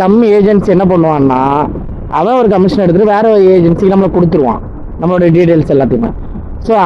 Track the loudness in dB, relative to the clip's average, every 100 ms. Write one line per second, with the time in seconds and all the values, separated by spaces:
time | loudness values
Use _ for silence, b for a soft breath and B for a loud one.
0 | 2 2 2 2 2 2 2 0 2 2
1 | 0 0 0 0 0 -2 -4 -8 -10 -10
2 | -8 -4 -2 0 0 2 0 0 0 2
3 | 2 2 2 2 4 4 2 0 0 2
4 | 0 0 0 0 0 -4 -8 -14 -12 -8
5 | -4 0 2 2 2 2 0 0 0 -2
6 | -4 -8 -12 -12 -12 -10 -2 0